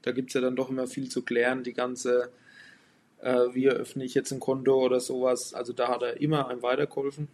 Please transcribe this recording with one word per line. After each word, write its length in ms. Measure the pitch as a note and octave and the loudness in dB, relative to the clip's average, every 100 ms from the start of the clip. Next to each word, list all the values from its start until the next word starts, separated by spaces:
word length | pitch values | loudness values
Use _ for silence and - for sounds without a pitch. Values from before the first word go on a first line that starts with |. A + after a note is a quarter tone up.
Da 80 | - | -2
gibt's 220 | B2 B2+ | -4 -2
ja 80 | C3+ | 0
dann 140 | B2+ B2+ | 0 0
doch 140 | C3 | -2
immer 180 | C3 B2+ | -2 -4
viel 220 | C3 B2+ | -6 -6
zu 120 | - | -6
klären, 400 | B2 A#2+ A#2+ C3 | 0 2 2 0
die 100 | B2 | -4
ganze, 580 | A#2+ B2+ B2 B2 B2 A#2+ - - - - - _ _ _ _ | -4 -4 -2 0 2 0 -10 -20 -20 -20 -20 _ _ _ _
äh, 260 | B2+ B2+ B2 | 0 4 4
„Wie 120 | B2+ C3+ | 4 4
eröffne 380 | A#2 B2 - | 4 -2 -6
ich 100 | C3 | -2
jetzt 180 | C3 B2+ | -2 -2
ein 80 | C3 | -6
Konto?“ 440 | - C3+ C3 C3+ | -2 0 4 4
oder 160 | B2+ B2+ | 6 2
sowas. 540 | B2 B2+ B2+ B2 - | 0 0 2 0 -2
Also 200 | - A#2+ | -8 -8
da 140 | A#2+ B2 | -2 -2
hat 140 | B2 | 0
er 200 | A#2+ A#2+ | -2 -2
immer 260 | D3+ D3+ C3 | 0 2 0
einem 140 | B2 | -2
weitergeholfen 640 | A#2+ C3 D3 - C#3 C#3 D3 | 0 0 0 -2 -6 -6 -12